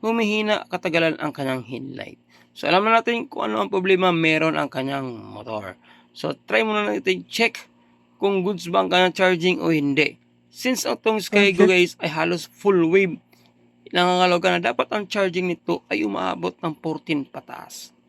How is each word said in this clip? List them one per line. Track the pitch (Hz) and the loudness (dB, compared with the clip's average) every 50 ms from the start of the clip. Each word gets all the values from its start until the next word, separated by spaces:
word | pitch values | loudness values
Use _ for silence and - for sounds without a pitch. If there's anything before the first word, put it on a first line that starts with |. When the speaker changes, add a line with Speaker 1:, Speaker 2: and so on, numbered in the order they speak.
| - | -2
Speaker 1:
humihina, | 220 226 233 226 208 214 214 214 214 214 - - - | -2 0 0 0 0 0 0 0 0 0 -2 -2 -6
katagalan | - 180 - 185 156 165 165 165 156 | -10 -6 -6 -2 0 2 2 2 0
ang | - - 151 | -2 -6 -8
kanyang | 143 - 139 135 131 131 120 | -6 -6 -4 -4 -4 -4 -6
headlight. | 113 135 120 131 135 131 - - - - _ _ _ _ - _ _ | -8 -12 -12 -10 -12 -12 -12 -14 -14 -16 _ _ _ _ -20 _ _
So, | _ - - 143 | _ -6 -2 2
alam | 160 185 202 | 2 2 4
na | 220 226 226 | 4 2 2
natin | 226 - 240 233 - - | 2 2 -2 -2 -4 -8
kung | - - - 220 | -8 -6 -6 -4
ano | 214 220 202 | -2 -2 -2
ang | 196 | -2
problema | 202 190 180 190 190 180 185 185 | -2 -2 2 2 2 4 4 2
meron | 175 165 165 160 160 156 156 160 156 151 | 2 2 2 2 2 2 2 0 0 0
ang | 147 139 | -4 -4
kanyang | - 131 131 135 139 139 135 131 120 | -4 -6 -6 -4 -4 -6 -6 -8 -10
motor. | 110 104 104 104 101 107 127 110 107 101 95 92 _ _ _ - - _ _ | -12 -14 -16 -16 -16 -12 -8 -8 -8 -8 -10 -14 _ _ _ -20 -20 _ _
So, | _ - - 156 - | _ -8 -8 -8 -8
try | _ _ - 208 220 226 220 | _ _ -2 0 0 2 2
muna | 214 208 208 208 | 0 -2 -2 -2
natin | 214 208 - 196 190 185 180 | -4 -4 -2 -2 -2 -2 -2
check | _ - - 226 226 226 - - _ _ _ _ _ _ _ _ _ _ _ | _ -2 0 0 0 0 -4 -20 _ _ _ _ _ _ _ _ _ _ _
kung | - 202 202 190 180 | 0 0 0 2 0
goods | 185 208 175 170 170 | -2 -4 -4 -6 -2
ba | 175 196 190 | 0 0 0
ang | 185 | 2
kanyang | 180 180 185 185 170 | 2 4 4 2 2
charging | - 190 185 185 170 160 185 180 - - | 2 2 2 2 2 2 0 0 0 0
o | 160 | 0
hindi. | 165 156 143 143 139 139 151 - - - _ _ _ _ _ _ | 2 2 2 0 2 2 2 0 0 -8 _ _ _ _ _ _
Since | _ - - 254 254 - - | _ -6 -2 -2 -2 -2 -2
ang | 233 233 220 | -4 -4 -2
tong | _ 226 220 214 180 | _ 0 0 0 -2
Skygo, | - - 208 202 202 190 175 196 | 0 2 4 4 4 6 6 6
Speaker 2:
Okay. | 185 185 180 180 165 | 6 6 4 4 2
Speaker 1:
guys, | - _ - | 0 _ -6
ay | 170 | -6
halos | 151 160 160 170 175 170 - - | -2 -2 -2 -2 -2 -4 -6 -10
full | _ _ - 202 196 180 165 160 | _ _ 2 2 4 4 4 4
wave, | 170 196 196 185 160 - _ _ _ _ _ _ _ _ _ _ _ _ _ - - | 4 4 4 4 -2 -8 _ _ _ _ _ _ _ _ _ _ _ _ _ -4 0
nangangalaw | 175 180 180 180 180 180 180 175 175 170 | 2 2 4 4 4 4 4 4 4 2
ka | 185 | 2
na | 180 175 | 0 2
dapat | 170 220 247 - - - | 0 -2 0 0 -4 -2
ang | - 214 208 185 | -2 -6 -4 -4
charging | - 214 196 190 165 180 185 185 | -2 0 0 0 0 -2 -2 -2
nito | 175 - _ - 170 - _ _ | -4 -4 _ -4 -4 -4 _ _
ay | - - - | -4 -2 -2
umaabot | 208 - 185 185 185 180 180 170 180 180 _ | -2 -2 -2 -2 -2 -4 -2 -4 -6 -6 _
ng | - 170 156 - - | -8 -8 -8 -6 -8
fourteen | 160 156 156 _ - 165 147 139 | -8 -8 -8 _ -4 -4 -4 -4
pataas. | - _ - - _ - - - - - - - - _ _ _ | -6 _ -16 -16 _ -16 -16 -16 -18 -18 -20 -20 -20 _ _ _